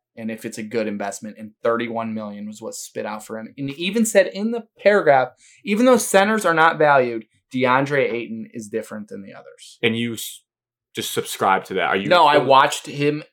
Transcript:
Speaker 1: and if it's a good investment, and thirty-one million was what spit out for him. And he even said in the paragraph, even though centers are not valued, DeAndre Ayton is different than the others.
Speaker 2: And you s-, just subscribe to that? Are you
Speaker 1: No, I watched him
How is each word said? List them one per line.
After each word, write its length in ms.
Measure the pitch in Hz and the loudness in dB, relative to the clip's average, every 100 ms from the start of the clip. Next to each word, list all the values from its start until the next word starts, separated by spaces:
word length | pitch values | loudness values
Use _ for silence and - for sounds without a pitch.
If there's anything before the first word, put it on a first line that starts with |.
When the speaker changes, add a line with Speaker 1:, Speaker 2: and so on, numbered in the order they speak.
| _ 117 | _ -14
Speaker 1:
and 120 | 110 | -12
if 160 | 110 | -10
it's 140 | 113 117 | -10 -12
a 40 | |
good 240 | 107 117 107 | -6 -4 -4
investment, 480 | 104 101 - 110 104 | -4 -8 -8 -14 -16
and 140 | 107 - | -20 -4
thirty-one 500 | 117 117 117 113 113 | -2 -2 -2 -6 -6
million 360 | 110 104 104 104 | -8 -10 -12 -14
was 120 | 107 | -12
what 140 | - | -14
spit 320 | - - 117 107 | -14 -12 -10 -8
out 180 | 107 | -10
for 140 | - 110 | -12 -12
him. 160 | 110 - | -12 -10
And 140 | 139 | -10
he 140 | 143 | -6
even 200 | 180 220 | -4 -2
said 220 | 220 202 185 | 2 2 2
in 240 | 190 220 | -2 -6
the 140 | 233 - _ | -6 -10 _
paragraph, 460 | 196 202 156 135 127 - _ _ | 2 4 4 4 2 -6 _ _
even 220 | 196 208 254 | -4 2 4
though 120 | 240 | 4
centers 460 | - 196 202 220 | 4 2 4 2
are 80 | 180 | 2
not 240 | 165 160 156 | 4 4 4
valued, 480 | 151 135 123 117 - _ _ | 4 4 2 -2 -10 _ _
DeAndre 580 | 127 127 131 143 143 117 | -2 2 2 2 0 0
Ayton 360 | 117 117 113 110 | -2 -6 -10 -12
is 140 | 120 104 | -14 -10
different 380 | 110 - 107 104 | -8 -8 -12 -14
than 160 | 101 | -16
the 100 | 98 | -16
others. 440 | 87 - - - - | -20 -20 -20 -20 -4
Speaker 2:
And 120 | 117 113 | -2 -2
you 180 | 117 | -4
s-, 280 | 113 - - _ _ _ _ _ | -8 -12 -16 _ _ _ _ _
just 180 | - - | -10 -6
subscribe 520 | - - - 104 95 - | -6 -6 -2 2 2 0
to 80 | |
that? 140 | 92 78 | -2 0
Are 80 | 98 | 0
you 120 | 101 | 2
Speaker 1:
No, 180 | 175 151 | 4 6
I 120 | 147 | 4
watched 480 | 135 135 147 - - | 6 6 6 0 -8
him 360 | 139 143 151 - | -2 -2 -2 -8